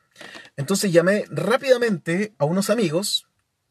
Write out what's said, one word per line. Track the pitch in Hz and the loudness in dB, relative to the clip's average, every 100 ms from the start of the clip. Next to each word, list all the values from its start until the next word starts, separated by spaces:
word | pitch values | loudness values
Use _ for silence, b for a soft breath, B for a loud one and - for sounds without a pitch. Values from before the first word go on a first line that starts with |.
| B B B B B - | B B B B B -8
Entonces | 139 196 202 | -4 -2 2
llamé | 165 170 202 - | 4 4 2 -2
rápidamente | 147 196 254 262 247 240 180 - 175 208 - | -6 -2 0 2 2 2 -2 -2 -2 -4 -2
a | 147 | -2
unos | 185 196 | 0 0
amigos | 220 185 160 202 - - _ _ _ _ | 0 0 -2 -2 -6 -8 _ _ _ _